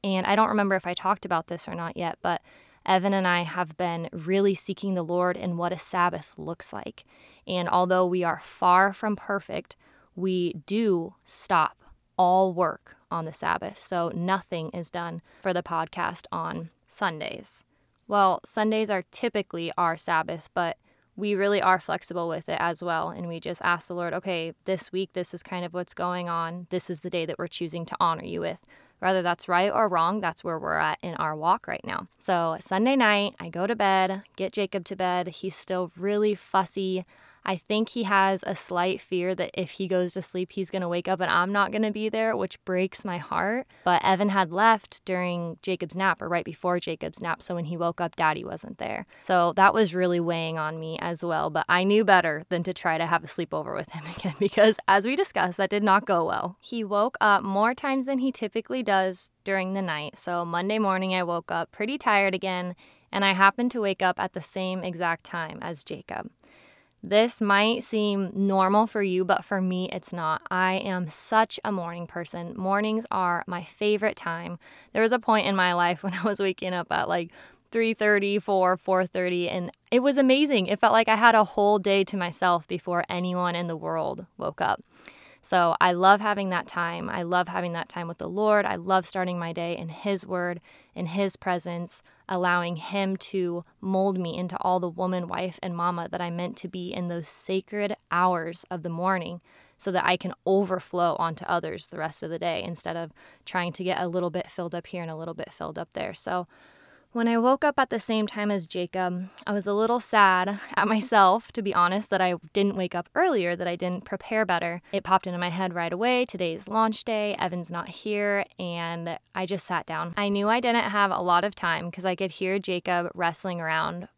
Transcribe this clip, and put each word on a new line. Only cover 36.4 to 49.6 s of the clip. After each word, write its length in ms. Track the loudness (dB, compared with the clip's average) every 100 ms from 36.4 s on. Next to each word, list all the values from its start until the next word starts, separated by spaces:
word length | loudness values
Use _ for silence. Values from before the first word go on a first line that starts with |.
| 0 0 0 -2 -2 -2 -6 -20 -20 _ -6
I 100 | -6
think 340 | _ 0 0
he 140 | -2
has 400 | 2 4 4 2 -2
a 100 | -6
slight 460 | -4 -2 0 -2
fear 320 | -4 -2 -2 -2
that 160 | -4
if 180 | -4 -6
he 160 | -6 -2
goes 260 | 0 0
to 80 | -4
sleep, 300 | -6 -6 -6
he's 180 | -6 -4
gonna 200 | -4 -2
wake 180 | -2 -2
up 120 | -2
and 120 | 2
I'm 200 | 2 2
not 200 | 2 2
gonna 200 | 2 -2
be 180 | 0 -2
there, 260 | 0 0 0
which 280 | -4 -6 -2
breaks 400 | 0 0 -4 -8
my 120 | -8
heart. 480 | -4 -2 0 -2 -6 -4
But 200 | 2 4
Evan 260 | 4 4 4
had 220 | 2 0
left 520 | 4 4 4 0 -14 -6
during 520 | -2 -2 -2 -6 -6
Jacob's 340 | -4 -4 -4 0
nap 260 | 0 0
or 60 | 0
right 180 | -2 -2
before 340 | -4 0 0
Jacob's 420 | -2 -6 -8 -8
nap. 200 | -6 -6
So 140 | -6 -6
when 100 | -6
he 120 | -2
woke 240 | -2 -2
up, 140 | -6 0
Daddy 280 | 0 0
wasn't 340 | -6 -10 -12 -10
there. 280 | -8 -8 -10 -14
So 320 | 2 4 4
that 180 | 6